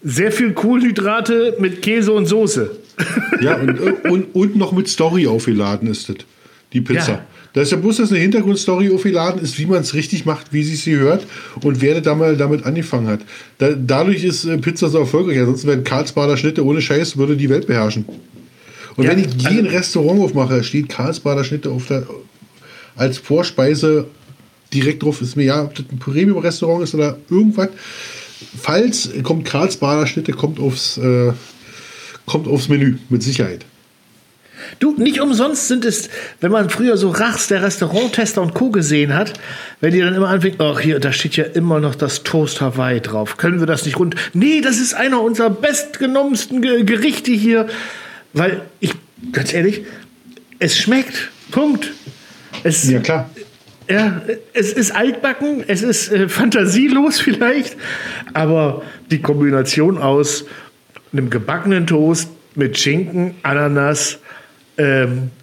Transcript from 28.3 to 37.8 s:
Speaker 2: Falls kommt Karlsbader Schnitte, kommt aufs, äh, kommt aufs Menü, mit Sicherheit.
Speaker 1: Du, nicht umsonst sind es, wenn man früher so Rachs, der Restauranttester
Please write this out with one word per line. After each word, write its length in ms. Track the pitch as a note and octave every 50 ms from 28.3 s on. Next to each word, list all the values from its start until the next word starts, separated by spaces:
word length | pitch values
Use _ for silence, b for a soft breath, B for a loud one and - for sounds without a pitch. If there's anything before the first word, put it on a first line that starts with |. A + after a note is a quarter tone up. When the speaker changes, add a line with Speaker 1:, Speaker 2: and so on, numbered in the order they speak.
| B B B B - -
Speaker 2:
Falls 480 | - - D3+ F3+ A3+ B3 G#3+ - - - - - C3
kommt 220 | - E3 E3 D3
Karlsbader 640 | - - C#3 D#3+ F#3+ F#3+ - - C#3 D3 D3+ D3+ C3+
Schnitte, 260 | - D#3+ D#3 - -
kommt 260 | - - D3+ D#3 C3+
aufs, 380 | C3+ C3+ B2+ B2+ - - - -
äh, 340 | B2 B2+ B2 B2 B2 A#2+ A#2 B2 B B B B B B B B B B B B B B B B B
kommt 220 | - - D#3 D#3+ -
aufs 220 | C#3 C3+ B2+ -
Menü, 280 | D3 C#3 C#3 C#3 B2+ - - -
mit 140 | B2+ A#2 G#2+
Sicherheit. 420 | C3 C3+ - B2 F#2+ F2+ E2+ - - _ _ _ _ _ _ _ _ _ _ _ _ _ _ B B B B B B B B
Speaker 1:
Du, 140 | - D4+ D4 -
nicht 240 | A3 D4 B3+ C4
umsonst 460 | C#4 C#4+ C4 G#3+ B3 D4 D#4 - - -
sind 180 | B3 B3+ A3+
es, 240 | A#3 - - - - B B B B B B
wenn 100 | - F3
man 180 | G#3 A3 G3+ F3
früher 280 | - - A#3 B3 A3+ F#3+
so 120 | F#3+ F#3+
Rachs, 380 | E3 - G#3+ A#3 A3 - - -
der 160 | G#3 F#3+ F3+
Restauranttester 800 | G3+ F3+ -